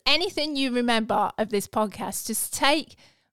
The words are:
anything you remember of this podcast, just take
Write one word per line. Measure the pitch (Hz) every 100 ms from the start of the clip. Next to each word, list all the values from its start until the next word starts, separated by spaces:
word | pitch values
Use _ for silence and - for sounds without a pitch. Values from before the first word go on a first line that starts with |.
| -
anything | 294 370 - 302 285
you | 269
remember | 247 240 226 220 214 202 -
of | 214
this | 208 -
podcast, | 226 214 202 226 196 -
just | 220 -
take | - 269 311 - - - _ _